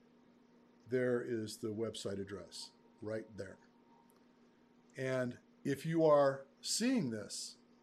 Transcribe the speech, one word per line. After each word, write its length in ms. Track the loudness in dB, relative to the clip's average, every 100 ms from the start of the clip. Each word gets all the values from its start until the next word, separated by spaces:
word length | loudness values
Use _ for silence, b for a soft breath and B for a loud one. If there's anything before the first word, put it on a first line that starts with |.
| -20 -20 -20 -20 -20 -20 -20 -20 -2
There 340 | 0 2 2 0
is 320 | -4 -4 -6
the 120 | -4
website 500 | -2 -4 -4 -4 -4
address 480 | -6 -10 -12 -14 -16 -18 -20 -12
right 240 | -6 -6 -8 -12
there. 200 | -12 -14 -20 -20 -20 -20 -20 -20 -20 _ -20 _ _ _ -16 -6
And 400 | -2 0 -2 -6 _ _
if 220 | -4 -4 0
you 200 | 4 8
are 360 | 8 6 2 -6 _
seeing 480 | -4 0 2 2 0
this 460 | -4 -8 -10 -12 -14 -20 -20